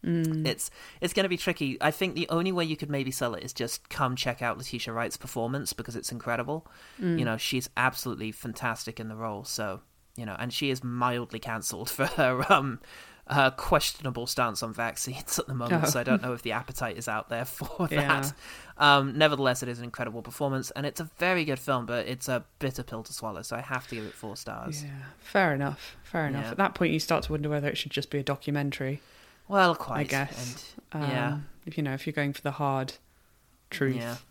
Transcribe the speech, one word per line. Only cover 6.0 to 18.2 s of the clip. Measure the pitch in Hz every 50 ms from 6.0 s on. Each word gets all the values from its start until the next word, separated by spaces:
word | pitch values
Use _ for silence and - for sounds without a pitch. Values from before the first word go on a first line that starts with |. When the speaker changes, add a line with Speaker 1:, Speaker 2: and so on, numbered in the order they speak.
| - -
Speaker 2:
incredible. | 123 120 - 120 120 117 120 - 147 160 - - - - - - - -
Speaker 1:
Mm. | 226 180 170 160
Speaker 2:
You | 127
know, | 117 113 -
she's | - - - 127 123 - - -
absolutely | 123 131 127 - - 127 117 - 110 110 107
fantastic | - - 127 110 - - 123 113 110 - - 110 -
in | 113 110
the | 110
role, | 110 113 113 107 101 113
so | - - - 110 104 95 104 - _ _ _ _ _ _
you | - 120
know, | 110 98 -
and | 113 123 123
she | - 147 139
is | 131 127 127
mildly | 123 120 123 123 123 123 120 120 110 - 113
cancelled | - 123 113 110 104 - - 85 101 -
<laughs> | - -
for | 135
her, | 139 - - 151 127 127 123 139 -
um, | 196 160 135 139 123 - - - - - - - - - - -
her | 139 143 139 131
questionable | 131 - - - - 151 - - - - - 135 123 123 120 123
stance | - - 127 117 104 -
on | - 113 107
vaccines | - 117 113 - - - - 131 - - - - -
at | - -
the | 135
moment, | 123 120 123 180 165 160
Speaker 1:
Oh. | 151
Speaker 2:
so | 139 127
I | 120
don't | 131 127 -
know | - 127 123
if | 117
the | - 117
appetite | 107 113 123 - 123 - 135 117 101 -
is | 117 -
out | 110 107 - -
there | 117 117 123
<laughs> | 131 - -
for | - - - - 180 160
Speaker 1:
Yeah. | - 147 143 143 156 139